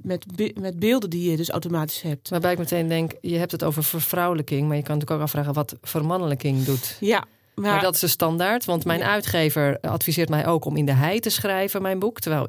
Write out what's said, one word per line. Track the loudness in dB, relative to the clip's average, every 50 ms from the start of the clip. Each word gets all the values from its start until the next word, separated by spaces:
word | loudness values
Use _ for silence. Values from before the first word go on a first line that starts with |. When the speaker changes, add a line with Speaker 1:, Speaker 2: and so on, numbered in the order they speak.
| -6
Speaker 1:
met | -4 -4 -4 -6 -10 -4
be-, | -4 -4 -2 -2 -6
met | -8 -6 -4 0
beelden | 2 4 4 2 2 -2
die | -4 -2 0 0
je | 0
dus | 0 0 -2
automatisch | -2 -4 -2 -2 -2 -2 -2 -2 -4 -6
hebt. | -4 -4 -6 -6 _ -4
Speaker 2:
Waarbij | -4 0 2 2
ik | 0
meteen | 0 0 0 0 0 2
denk, | 2 0 0 0 -2 -4 -8
je | -6 -2 -2
hebt | -2 -2 -2
het | -4 -2 -2
over | -2 0 0 -2
vervrouwelijking, | -2 0 -2 -2 0 0 2 2 2 2 0 -2 -2 0 0 0
maar | 2 0
je | 0 0
kan | 0 -2
natuurlijk | -2 0 -2 -2 -2
ook | -2
afvragen | -2 -2 -2 -2 0 0
wat | -2 -2 -4 -6 -14
vermannelijking | -12 -6 -4 -2 0 0 0 0 0 0 -2 0 0 0 0 2 2
doet. | 0 0 -2 -2 -6 -8 -2
Speaker 1:
Ja, | 0 2 2 2 0 -4 _ _ _ _ _
maar | -2 2 2
Speaker 2:
Maar | 4 4
dat | 4 2 2
is | 2
de | 2
standaard, | 0 2 2 2 2 2 2 2 2 0 0 0
want | 0 -2 0 0
mijn | 0 0 2
Speaker 1:
Ja. | 2 2
Speaker 2:
uitgever | 2 0 0 0 2 2 2 2 2 2 2 2 0 0
adviseert | -2 -2 -2 0 0 0 2 0 0 2
mij | 2 0 2
ook | 2 2 2 0
om | 0 0
in | 0 2
de | 4 4
hij | 4 4 4 0 0
te | 0 -2
schrijven, | -2 0 0 0 0 0 0 0 -2 -2
mijn | -2 0 0 0
boek. | 0 -2 -2 -2
Terwijl | -2 0 0 0 0